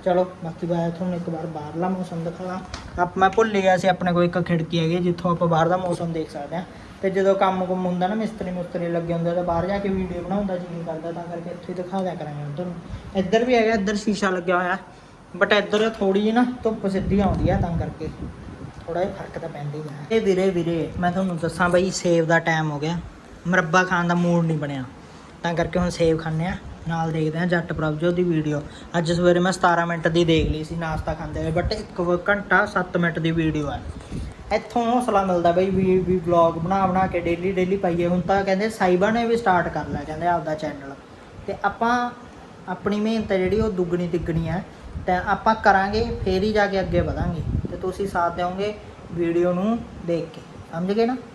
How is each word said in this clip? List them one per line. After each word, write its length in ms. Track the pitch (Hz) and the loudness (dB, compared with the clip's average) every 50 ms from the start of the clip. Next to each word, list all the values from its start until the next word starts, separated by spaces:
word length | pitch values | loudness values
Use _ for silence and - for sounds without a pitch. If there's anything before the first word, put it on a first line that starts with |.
| - | 2
ਚਲੋ, 180 | 185 180 180 180 175 175 - 175 | 2 2 2 2 0 -4 -10 -10
ਬਾਕੀ 240 | 165 170 - - | -10 -8 -6 -4
ਮੈਂ 220 | 165 175 170 170 170 | -2 0 0 0 -2
ਤੁਹਾਨੂੰ 260 | 170 - 185 180 180 | -2 -4 -4 -4 -4
ਇੱਕ 140 | 170 - 180 | -4 -4 -6
ਵਾਰ 160 | 165 156 156 | -6 -6 -6
ਬਾਹਰਲਾ 440 | 160 160 151 147 151 160 165 175 185 | -8 -8 -8 -10 -8 -6 -4 -2 -2
ਮੌਸਮ 340 | 190 180 180 - 175 170 165 | -2 -2 -4 -6 -6 -6 -6
ਦਿਖਾਵਾਂ। 360 | 170 165 - 185 180 185 190 - - - - - - - 175 | -6 -6 -6 -8 -8 -8 -8 -8 -10 -14 -14 -14 -10 -2 -2
ਆਪ-, 160 | 180 175 - | -2 0 2
ਮੈਂ 120 | 190 190 190 | 2 2 4
ਭੁੱਲ 260 | 185 - 220 220 208 | 6 4 2 4 4
ਹੀ 80 | 196 190 | 2 4
ਗਿਆ 140 | 190 185 | 4 4
ਸੀ, 100 | 180 180 | 4 4
ਆਪਣੇ 260 | 190 175 180 185 185 175 | 2 2 2 2 2 2
ਕੋਲ 100 | 175 175 | 4 2
ਇੱਕ 180 | 175 175 185 | 2 2 -2
ਖਿੜਕੀ 380 | 165 - 175 165 165 165 170 170 | 0 0 0 0 0 0 0 0
ਹੈਗੀ, 180 | 160 160 170 | 0 2 0
ਜਿੱਥੋਂ 340 | 180 175 180 170 - - 180 | 2 2 0 0 0 0 -2
ਆਪਾਂ 160 | 170 170 180 | 0 2 2
ਬਾਹਰ 220 | 170 165 160 165 165 | 2 4 4 4 4
ਦਾ 80 | 180 | 2
ਮੌਸਮ 360 | 185 185 175 175 175 175 170 165 | 2 2 -2 -2 -2 -2 -4 -4
ਦੇਖ 160 | 160 156 - | -4 -6 -6
ਸਕਦੇ 260 | - 151 143 147 160 | -8 -10 -10 -6 -6
ਹਾਂ। 80 | 175 180 - - - - - - - | -8 -8 -8 -14 -18 -18 -18 -12 -2
ਤੇ 80 | - 190 | -2 0
ਜਦੋਂ 260 | 185 196 190 196 190 | 2 4 4 4 4
ਕੰਮ 300 | 190 196 190 185 185 185 | 6 4 2 2 2 0
ਕੁੰਮ 200 | 180 185 185 185 | 0 0 0 0
ਹੁੰਦਾ 220 | 180 180 180 180 | 0 0 0 0
ਨਾ, 80 | 185 214 | 0 0
ਮਿਸਤਰੀ 360 | 220 220 208 - - 190 180 | 0 -2 -4 -4 -6 -6 -6
ਮੁਸਤਰੀ 360 | 180 180 175 - - 175 175 | -4 -6 -6 -6 -4 -4 -2
ਲੱਗੇ 260 | 170 170 170 170 170 170 | -2 -2 -2 -2 0 -2
ਹੁੰਦੇ 160 | 170 170 170 | 0 0 0
ਆ, 40 | 170 | 0
ਤਾਂ 100 | 180 175 | 0 0
ਬਾਹਰ 240 | 170 170 170 170 | 0 0 0 0
ਜਾ 120 | 185 202 202 | 0 -2 -2
ਕੇ 100 | 196 196 | 0 -2
ਵੀਡੀਓ 320 | 190 190 185 180 175 175 | -2 -2 -2 -4 -4 -6
ਬਣਾਉਣ 240 | - 180 190 208 202 | -4 -4 -2 -2 -2
ਦਾ 120 | 190 185 | -2 -2
ਜੀ 80 | 175 175 175 | -4 -6 -8
ਨਹੀਂ 140 | 170 165 165 | -8 -8 -6
ਕਰਦਾ, 260 | 165 160 160 156 170 | -6 -8 -6 -6 -8
ਤਾਂ 120 | 170 170 170 | -8 -8 -8
ਕਰਕੇ 260 | 170 175 170 170 175 | -8 -10 -10 -8 -10
ਇੱਥੇ 160 | 170 175 - - | -12 -10 -10 -10
ਹੀ 40 | 180 | -8
ਦਿਖਾ 280 | 180 180 180 196 190 | -8 -6 -4 -4 -4
ਦਿਆ 140 | 185 185 165 | -2 -4 -4
ਕਰਾਂਗੇ 280 | 165 156 151 147 147 147 | -6 -8 -8 -8 -8 -8
ਹੁਣ 80 | 147 | -8
ਤੁਹਾਨੂੰ। 240 | 143 151 180 180 170 - - - - - - - - | -6 -6 -6 -6 -8 -10 -10 -12 -12 -12 -12 -4 -2
ਇੱਧਰ 280 | 196 185 175 208 226 240 | -2 0 4 4 4 4
ਵੀ 120 | 247 254 | 6 4
ਹੈਗਾ, 180 | 233 220 220 226 | 4 4 4 2
ਇੱਧਰ 220 | 214 196 196 214 | 2 0 0 -2
ਸ਼ੀਸ਼ਾ 340 | 208 - 220 202 - 208 190 | -2 0 0 0 2 2 0
ਲੱਗਿਆ 280 | 185 185 170 180 180 | 0 0 0 2 2
ਹੋਇਆ, 200 | 175 180 180 185 190 - - - - - - - - - - - | 2 2 0 -2 -4 -6 -14 -20 -20 -20 -20 -20 -20 -20 -16 -2
but 160 | 175 196 196 214 | -2 2 4 4
ਇੱਧਰ 360 | 208 196 - 214 214 220 226 | 2 4 2 0 0 0 0
ਥੋੜ੍ਹੀ 320 | 220 - 202 190 190 202 | 0 0 0 2 2 2
ਜਿਹੀ 100 | 208 214 | 2 4
ਨਾ 140 | 226 240 247 247 - - - | 4 4 2 2 0 -2 -2
ਧੁੱਪ 240 | 226 220 220 - | -2 -2 0 -2
ਸਿੱਧੀ 320 | 190 190 190 185 170 190 202 | -2 -2 0 0 2 2 4
ਆਉਂਦੀ 300 | 202 185 170 165 156 170 | 4 2 2 2 2 2
ਆ, 80 | 190 196 | 2 2
ਤਾਂ 160 | 185 175 170 | 2 0 0
ਕਰਕੇ 320 | 165 156 160 - - 160 160 - - 139 120 - - - - - - - 127 - - - | -2 -2 -4 -6 -8 -10 -10 -8 -10 -12 -12 -12 -14 -16 -16 -14 -14 -16 -16 -16 -14 -10
ਥੋੜ੍ਹਾ 180 | - 165 170 185 | -6 -2 -2 -2
ਜਿਹਾ 120 | 202 196 | -2 -4
ਫਰਕ 240 | 190 160 - - 170 | -8 -12 -10 -10 -10
ਤਾਂ 100 | 160 160 | -10 -8
ਪੈਂਦਾ 280 | 151 147 147 147 143 | -10 -8 -8 -8 -8
ਹੀ 60 | 151 151 | -8 -10
ਆ। 220 | 147 - - - - | -10 -10 -12 -6 0
ਇਹ 100 | 220 226 | 0 2
ਵੀਰੇ, 280 | 196 196 190 180 190 190 | 4 4 2 4 4 2
ਵੀਰੇ, 420 | 180 175 165 165 170 165 151 - - - | 2 2 0 0 0 -2 -2 -4 -4 0
ਮੈਂ 120 | 180 175 | 0 0
ਤੁਹਾਨੂੰ 260 | 175 190 190 190 175 | 2 2 0 0 -2
ਦੱਸਾਂ 320 | 160 160 165 - - 185 175 | -2 -2 -4 0 2 2 4
ਬਈ, 220 | 175 180 185 185 | 6 4 4 4
ਸੇਵ 340 | 175 - - 180 170 170 160 | -2 0 2 4 4 4 6
ਦਾ 140 | 156 170 165 | 6 4 4
ਟਾਈਮ 320 | 165 170 160 160 160 156 | 4 2 2 2 0 0
ਹੋ 80 | 147 143 | -2 -2
ਗਿਆ, 180 | 143 160 175 170 - - - - - - - - - | -2 -2 -4 -4 -6 -10 -16 -18 -20 -20 -20 -8 -2
ਮੁਰੱਬਾ 360 | 170 185 180 165 156 165 185 185 | 2 2 2 2 4 4 4 4
ਖਾਣ 240 | 185 190 175 175 | 4 2 0 2
ਦਾ 80 | 175 180 | 2 2
ਮੂਡ 300 | 175 175 175 170 170 170 | 2 4 4 4 4 4
ਨਹੀਂ 120 | 160 160 | 2 0
ਬਣਿਆ, 260 | 151 147 143 143 135 127 123 - - - - - - - - - - - | 0 -2 -4 -4 -6 -8 -10 -12 -18 -20 -20 -20 -20 -20 -20 -18 -6 -4
ਤਾਂ 100 | 170 175 | -2 0
ਕਰਕੇ 260 | 160 170 160 - 180 | 0 0 0 2 0
ਹੁਣ 100 | 175 175 | 0 0
ਸੇਵ 280 | 165 - 170 165 160 | 2 2 4 4 4
ਖਾਂਦੇ 280 | 160 160 165 160 160 165 | 2 0 -4 -2 -2 -2
ਹਾਂ। 100 | 180 202 - - - - - - | -2 -4 -6 -8 -14 -14 -10 -6
ਨਾਲ 240 | 160 165 165 165 165 | -4 -2 -2 -2 -2
ਦੇਖਦੇ 280 | 156 160 156 156 151 165 | 0 0 -2 0 0 0
ਹਾਂ 60 | 175 | 0
ਜੱਟ 280 | 180 180 170 170 - 160 | 2 0 0 0 -2 -4
ਪ੍ਰਭਜੋਤ 400 | 160 165 156 151 151 165 175 175 | -2 -2 -2 -2 0 0 0 2
ਦੀ 100 | 175 180 | 2 2
ਵੀਡੀਓ। 380 | 175 165 156 151 151 147 143 - - - - - - - | 2 2 0 0 0 -2 -4 -6 -8 -16 -18 -16 -4 -2
ਅੱਜ 140 | 175 170 160 | -2 0 0
ਸਵੇਰੇ 280 | 175 165 180 175 175 180 | 0 4 4 6 6 6
ਮੈਂ 120 | 180 190 | 4 2
ਸਤਾਰਾਂ 360 | 185 185 - 180 170 170 170 | 2 4 4 4 4 4 2
ਮਿੰਟ 200 | 170 170 170 160 | 0 -2 -2 0
ਦੀ 180 | 180 165 170 175 | 2 2 4 4
ਦੇਖ 240 | 160 165 160 147 - | 6 4 4 4 2
ਲਈ 140 | 151 156 156 | 0 -4 -4
ਸੀ 120 | 160 170 | -6 -6
ਨਾਸ਼ਤਾ 380 | 170 165 160 156 156 - - 156 | -6 -4 -4 -4 -4 -4 -4 -6
ਖਾਂਦੇ 300 | - 165 151 156 156 160 | -6 -6 -8 -6 -4 -4
ਹੋਏ, 80 | 160 | 0
but 200 | 160 175 175 - | 0 0 0 0
ਇੱਕ 300 | 220 - 139 - - - | -4 -4 -6 -10 -4 -4
ਵ-, 180 | 175 175 175 175 175 - | 0 0 0 0 2 0
ਘੰਟਾ 360 | 202 202 196 - 190 185 208 | 0 0 2 2 4 4 4
ਸੱਤ 320 | 208 - 190 180 - - | 2 0 -2 -2 0 0
ਮਿੰਟ 220 | 180 175 170 160 165 | 0 0 0 0 0
ਦੀ 120 | 160 165 | -2 0
ਵੀਡੀਓ 400 | 160 165 160 156 151 151 147 139 | 0 2 0 0 0 -2 -4 -4
ਹੈ। 100 | - - - - - - - - - - - - - - - - 196 | -6 -8 -10 -10 -12 -12 -12 -10 -8 -8 -8 -8 -10 -14 -6 -2 -2
ਇੱਥੋਂ 380 | 220 - - - 247 233 226 | -2 -2 -2 -2 -2 0 2
ਹੌਸਲਾ 340 | 240 247 240 240 214 196 196 | 2 2 2 2 2 2 4
ਮਿਲਦਾ 260 | 190 180 175 170 175 | 4 2 4 4 4
ਬਈ 180 | 170 180 190 196 | 4 4 2 2
ਵੀ, 300 | 185 185 190 185 185 185 | 2 2 4 4 4 4
ਵੀ 180 | 175 175 180 | 4 2 0
ਵਲੌਗ 360 | 185 165 170 175 170 165 165 160 | 0 2 2 4 6 6 4 2
ਬਣਾ 320 | 165 160 170 190 196 190 | 0 -2 0 0 2 2
ਬਣਾ 220 | 185 180 185 190 | 2 2 2 2
ਕੇ 120 | 185 180 175 | 2 0 -2
ਡੇਲੀ 320 | 170 170 170 170 175 196 | 0 0 -2 0 -2 -2
ਡੇਲੀ 260 | 190 180 185 180 196 | 0 0 0 2 0
ਪਾਈਏ। 300 | 196 - 180 170 170 175 | 0 0 0 0 2 2
ਹੁਣ 140 | 175 180 180 | 2 2 0
ਤਾਂ 220 | 170 - 196 196 196 | 2 2 2 2 4
ਕਹਿੰਦੇ 260 | 196 190 190 208 226 | 2 2 2 0 -2
ਸਾਹਿਬਾ 420 | 220 - 202 180 180 175 190 214 | 0 0 2 4 4 4 4 4
ਨੇ 140 | 226 233 233 | 2 2 2
ਵੀ 120 | 233 233 | 2 0
ਸਟਾਰਟ 300 | 226 - 202 185 175 165 | 2 4 4 2 4 2
ਕਰ 180 | 170 - 160 147 | 0 -4 -4 -4
ਲਿਆ, 160 | 147 143 143 143 | -4 -6 -6 -6
ਕਹਿੰਦੇ, 240 | 151 156 156 170 | -6 -6 -2 0
ਆਪਦਾ 280 | 175 175 170 151 156 156 | 0 0 0 0 -2 -6
ਚੈਨਲ। 400 | - - 151 - - 139 139 131 - - - - - - - - - - | -4 -4 -8 -8 -8 -12 -14 -16 -16 -18 -20 -20 -20 -20 -20 -18 -12 -8
ਤੇ 60 | - 196 - - | -8 -8 -2 -2
ਆਪਾਂ 480 | 202 202 - 226 233 247 247 247 240 240 - - - - - - - - - - - | -2 0 0 0 2 2 2 0 -4 -6 -10 -18 -20 -20 -20 -20 -20 -20 -18 -10 -10
ਆਪਣੀ 300 | 185 - - 208 202 208 | -10 -4 -2 -2 -2 0
ਮਿਹਨਤ 320 | 208 220 226 220 214 - | 0 0 0 -2 0 0
ਹੈ 60 | 202 | 0
ਜਿਹੜੀ, 220 | 190 185 185 190 214 | 0 2 2 2 2
ਉਹ 100 | 226 220 | 2 0
ਦੁੱਗਣੀ 380 | 196 185 180 170 170 175 175 | 0 -2 -2 0 0 -2 -2
ਤਿੱਗਣੀ 420 | 170 170 170 160 170 165 165 165 160 | -2 -2 -2 -2 -2 -2 -2 -2 -2
ਹੈ, 160 | 160 185 202 - - - - - - - - | -4 -4 -6 -8 -16 -18 -18 -12 -10 -6 -2
ਤੇ 60 | - | 0
ਆਪਾਂ 440 | 180 180 180 208 196 196 - 220 220 | 0 0 2 0 -2 2 2 2 2
ਕਰਾਂਗੇ, 640 | 226 - 214 190 190 190 202 208 220 233 240 240 226 - | 4 6 6 6 6 4 2 0 0 0 -2 -2 -4 -2
ਫੇਰ 180 | 196 185 190 190 | 0 0 2 2
ਹੀ 100 | 214 214 | 2 4
ਜਾ 140 | 214 202 | 2 2
ਕੇ 120 | 196 196 190 | 2 2 -2
ਅੱਗੇ 220 | 185 170 175 175 | -2 2 0 0
ਵਧਾਂਗੇ। 400 | 156 151 - - - - 170 160 - - - - - - | 0 0 -2 -2 -2 -2 -2 -4 -4 -2 -2 -2 -2 -4
ਤੇ 60 | 180 | -8
ਤੁਸੀਂ 300 | 170 185 185 180 - 202 | -6 -6 -6 -4 -4 -4
ਸਾਥ 280 | 196 - 180 170 175 170 | -2 0 0 0 0 0
ਦਿਓਗੇ 380 | 175 180 180 185 190 202 208 214 - - - - - - - | -2 -4 -4 -2 -2 -4 -4 -4 -8 -14 -18 -18 -18 -14 -10
ਵੀਡੀਓ 420 | - 170 170 170 170 170 175 180 180 | -4 -2 -2 0 2 2 2 2 2
ਨੂੰ 260 | 175 190 214 233 233 - - - - - | 2 0 0 0 -2 -4 -10 -12 -10 -4
ਦੇਖ 200 | 165 170 165 160 - - | -2 -2 -2 -4 -6 -12
ਕੇ, 60 | - - - - - - - | -16 -18 -18 -18 -18 -16 -10
ਸਮਝ 200 | - 165 180 185 | -6 -6 -2 0
ਗਏ 140 | 202 220 226 | 2 2 2
ਨਾ? 120 | 233 254 254 - - | 2 0 -4 -8 -14